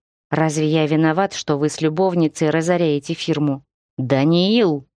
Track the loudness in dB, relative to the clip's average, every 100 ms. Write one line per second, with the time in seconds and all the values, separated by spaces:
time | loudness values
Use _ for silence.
0 | _ _ _ 0 0 0 0 2 2 2
1 | 2 0 -2 -6 -4 -2 -2 -2 -2 0
2 | 0 2 0 0 -2 0 0 0 2 -2
3 | -4 -8 -4 0 0 -2 -10 _ _ -10
4 | -2 2 2 2 2 2 2 -2 -8 _